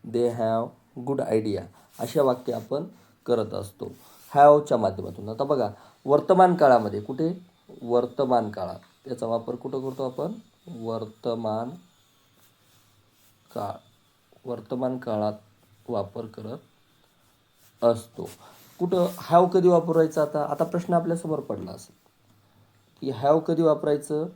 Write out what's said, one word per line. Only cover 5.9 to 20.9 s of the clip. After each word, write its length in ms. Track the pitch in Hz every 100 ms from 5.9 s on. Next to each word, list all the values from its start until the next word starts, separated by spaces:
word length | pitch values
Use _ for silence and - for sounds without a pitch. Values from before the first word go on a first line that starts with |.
| _
वर्तमान 500 | 131 147 147 180 185
काळामध्ये 460 | 170 143 123 104 -
कुठे? 440 | - 131 160 180 - _ _ -
वर्तमान 720 | 120 120 120 - 135 123 107
काळात. 280 | 107 90 92 _ _ -
याचा 180 | 123
वापर 300 | 113 117 117
कुठं 260 | 123 135 135
करतो 240 | 131 131
आपण? 280 | 131 127 156 226 _ _ -
वर्तमान 1000 | 131 113 113 110 - 123 117 113 107 123 175 _ _ _ _ _ _ _ _ _ _ _ _ _ _ _ _ _
काळ, 160 | 117 101 - _ _ _ _ _ _
वर्तमान 520 | 131 117 107 127 127 127
काळात 360 | 120 107 107 104 _ _ _ _ -
वापर 380 | 113 98 120
करत 340 | 113 110 107 143 _ _ _ _ _ _ _ _ _ _ _ _
असतो. 460 | 117 113 - - 85 - - - - -
कुठं 280 | 180 185 175 - -
have 180 | 175 180
कधी 180 | 185 180
वापरायचा? 540 | 170 170 165 160 160
आता, 240 | 147 151
आता 180 | 147 147
प्रश्न 300 | - 175 175